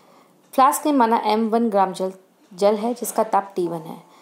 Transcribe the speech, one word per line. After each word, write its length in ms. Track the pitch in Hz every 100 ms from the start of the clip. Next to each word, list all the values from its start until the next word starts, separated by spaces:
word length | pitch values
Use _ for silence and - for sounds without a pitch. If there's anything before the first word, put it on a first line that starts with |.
| _ _ _ _ _
फ्लास्क 340 | - 269 294 311
में 60 |
माना 240 | 285 226 226
एम 320 | 214 214 226
वन 220 | 226 233
ग्राम 220 | 196 185
जल, 200 | 180 190 190 _ _ _
जल 200 | 180 202
है 200 | 214 226
जिसका 280 | 247 214 -
ताप 300 | 220 196 196 -
टी 120 | 170
वन 100 | 165
है। 240 | 160 - - -